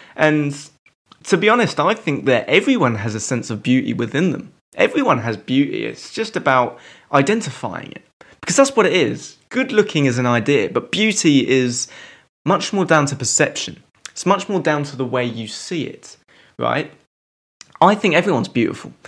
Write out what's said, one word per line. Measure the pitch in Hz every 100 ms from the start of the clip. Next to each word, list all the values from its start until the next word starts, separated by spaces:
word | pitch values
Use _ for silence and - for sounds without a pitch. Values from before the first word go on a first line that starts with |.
| - -
And | 156 151 147 139 - _ _ _ _ -
to | - 180
be | 208
honest, | 240 226 -
I | 165
think | 220 - 139 135
that | 123 -
everyone | 170 254 247 131 107
has | 110 107
a |
sense | - 120 -
of | 107
beauty | 127 127 -
within | 117 117 135 185
them. | 127 - _ _ -
Everyone | - 311 254 127
has | 113 104
beauty. | - 131 143 52 113
It's | - -
just | - 220 175
about | 160 131 123 - - - -
identifying | 147 180 226 139 - 110 82 -
it, | - _ _ - -
because | - -
that's | 277 240
what | 185
it |
is. | 180 113 117 - - -
Good | 247 -
looking | 214 - 160 135
is | 120
an | 123
idea, | 120 107 135 95
but | 104 -
beauty | 190 220 202 160 139 117
is | 131 123 123 - - - - _ _ 147
much | 196 -
more | 196 175
down | 156 139
to | 135
perception. | 120 - 151 - - - _ _ -
It's | - 180
much | 196 190
more | 190
down | 147 147 143
to | 131
the | 127
way | 127 123
you | 117 107
see | - - 170 -
it, | - - - _ _ _ -
right? | 58 139 160 - _ _ _ _ _ - - -
I | 180 208
think | 208
everyone's | 151 196 135 -
beautiful. | 123 113 - - -